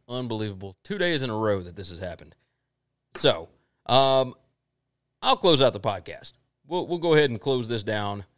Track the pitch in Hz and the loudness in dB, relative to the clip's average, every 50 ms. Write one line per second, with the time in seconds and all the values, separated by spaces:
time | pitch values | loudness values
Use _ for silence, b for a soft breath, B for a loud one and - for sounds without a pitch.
0 | _ - 120 127 127 120 117 110 110 107 98 95 98 98 95 _ - - 202 202 | _ -12 -10 -8 -6 -6 -4 -4 -6 -6 -8 -10 -12 -16 -16 _ -12 -8 -6 -4
1 | 180 175 170 147 131 123 110 107 110 107 101 98 87 90 85 80 - 82 90 85 | -2 -2 -2 -2 -2 -4 -4 -2 0 0 0 -2 -4 -8 -12 -14 -14 -14 -12 -12
2 | 92 90 85 - - 82 _ _ _ _ _ _ _ _ _ _ _ _ _ _ | -12 -12 -12 -14 -18 -20 _ _ _ _ _ _ _ _ _ _ _ _ _ _
3 | _ _ - - - 143 113 82 82 - _ _ _ _ _ _ _ - 123 131 | _ _ -6 0 2 2 2 0 -2 -14 _ _ _ _ _ _ _ 2 4 4
4 | 135 135 135 135 131 127 - _ _ _ _ _ _ _ _ _ _ _ _ _ | 6 6 4 2 0 0 -4 _ _ _ _ _ _ _ _ _ _ _ _ _
5 | _ _ _ _ - 254 269 262 - 190 160 131 135 123 98 101 - 117 101 92 | _ _ _ _ 0 0 2 4 4 4 6 6 6 4 2 2 -2 -4 -4 -4
6 | 85 - 78 - - - - _ _ _ _ _ _ 139 165 180 135 - 175 170 | -6 -12 -14 -16 -16 -20 -20 _ _ _ _ _ _ -6 -6 -4 -4 -4 -4 -2
7 | 160 175 160 151 151 139 117 110 - 139 135 127 120 110 120 113 98 107 107 107 | 2 4 4 6 4 4 0 -2 -2 -2 -2 -2 -2 -4 -4 -6 -4 -4 -4 -4
8 | 104 101 101 101 98 - _ | -4 -4 -6 -8 -10 -14 _